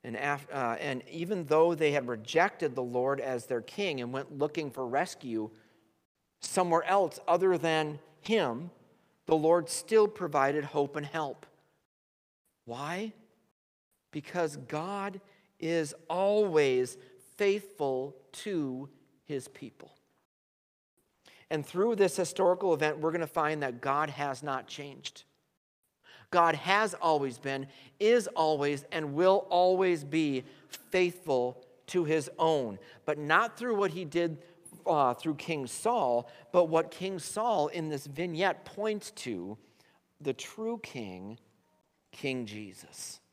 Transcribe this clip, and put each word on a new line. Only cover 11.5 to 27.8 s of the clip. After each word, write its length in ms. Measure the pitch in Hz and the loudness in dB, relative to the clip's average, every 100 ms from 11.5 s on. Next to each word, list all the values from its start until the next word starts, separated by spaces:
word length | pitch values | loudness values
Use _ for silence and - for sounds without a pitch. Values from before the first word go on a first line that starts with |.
| _ _ _ _ _ _ _ _ _ _ _ | _ _ _ _ _ _ _ _ _ _ _
Why? 480 | - 120 147 180 220 - _ _ _ _ _ _ _ _ _ | -14 -8 -6 -6 -8 -12 _ _ _ _ _ _ _ _ _
Because 440 | 151 147 180 160 147 | -12 -8 -4 -4 -4
God 640 | 123 151 175 202 196 190 - _ _ _ | -8 -8 -6 -6 -8 -10 -18 _ _ _
is 360 | 160 165 151 - - | -2 -2 -2 -8 -6
always 880 | 170 196 208 202 156 139 127 127 - - - - - | 0 2 4 4 4 4 4 0 -6 -20 -20 -20 0
faithful 800 | 202 202 196 - 143 131 139 - _ | 2 2 -4 -4 -2 -2 -4 -12 _
to 560 | - 214 180 139 127 139 _ _ _ | -12 -6 -4 -4 -6 -10 _ _ _
his 240 | _ 143 - | _ -8 -8
people. 440 | - 123 _ - _ _ _ _ _ _ _ _ _ _ _ _ _ - - _ | -16 -18 _ -20 _ _ _ _ _ _ _ _ _ _ _ _ _ -20 -20 _
And 140 | 156 143 | -6 -4
through 300 | 175 220 214 | 0 0 4
this 200 | 190 - | 4 4
historical 580 | 175 - 190 180 185 | -2 4 4 4 2
event, 240 | 151 151 151 | 4 2 2
we're 140 | 156 | -2
gonna 140 | 170 156 | 0 -2
find 360 | 175 151 156 | 0 0 0
that 180 | 139 120 | -4 -4
God 300 | 139 143 151 | -2 0 -2
has 320 | 139 143 127 | -4 -6 -6
not 240 | 143 131 - | -6 -6 -8
changed. 560 | - 143 135 - - - _ _ _ _ _ _ _ - - - | -14 -14 -14 -16 -16 -20 _ _ _ _ _ _ _ -20 -20 0
God 240 | 180 170 | 4 4
has 400 | 151 175 196 214 | 2 2 2 2
always 440 | 180 170 156 139 120 | 0 2 2 0 -4
been, 280 | 139 135 135 - | -6 -6 -8 -16